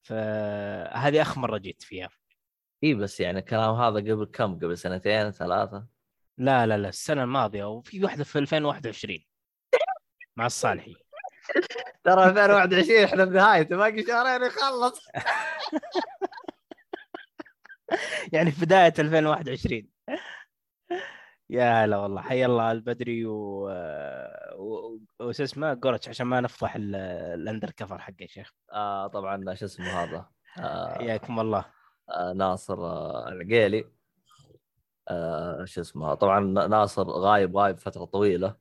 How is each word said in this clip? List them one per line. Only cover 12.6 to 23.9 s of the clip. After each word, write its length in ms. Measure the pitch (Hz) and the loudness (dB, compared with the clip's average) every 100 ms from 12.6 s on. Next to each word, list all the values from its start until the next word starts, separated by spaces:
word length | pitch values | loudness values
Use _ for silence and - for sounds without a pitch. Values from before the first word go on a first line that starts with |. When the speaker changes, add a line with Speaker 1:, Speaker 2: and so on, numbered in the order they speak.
| 180 | 6
Speaker 2:
وعشرين 300 | 185 170 226 | 4 6 8
إحنا 220 | 202 190 190 | 6 6 4
بنهايته، 520 | 185 202 190 156 175 | 6 8 6 4 2
باقي 260 | 214 220 | 2 0
شهرين 440 | 214 233 254 247 247 | -2 0 2 0 -2
يخلص. 600 | 240 277 254 247 247 - | 0 -2 0 -2 -2 -12
Speaker 1:
<laughs> 3250 | - - 880 640 622 587 311 - 370 - 807 349 - - _ _ - _ - - - - _ - _ - - - - - - - | -6 -4 -2 -4 -8 -6 -6 -4 -6 -6 -8 -10 -10 -16 _ _ -20 _ -18 -16 -20 -20 _ -20 _ -20 -20 -4 -4 -4 -8 -2
يعني 180 | - 175 | 2 2
في 140 | 143 165 | 2 4
بداية 280 | 190 170 165 | 8 8 6
ألفين 260 | 151 160 156 | 2 4 4
واحد 240 | 147 143 | 0 -2
وعشرين. 400 | 131 - 113 - _ - 302 - - - _ _ _ _ 359 - - - _ _ | -4 -4 -4 -8 _ -10 -10 -10 -18 -20 _ _ _ _ -10 -10 -18 -20 _ _
يا 360 | 123 120 113 107 | 2 4 4 4
هلا 120 | 104 | 2
والله، 240 | 101 98 | -2 -6
حي 240 | - 127 127 | -4 0 2
الله 260 | 120 113 | 2 2
البدري 540 | 113 117 117 120 117 113 | -2 -4 -6 -4 -4 -4
و-، 440 | 107 104 98 98 92 82 | -6 -6 -6 -6 -8 -8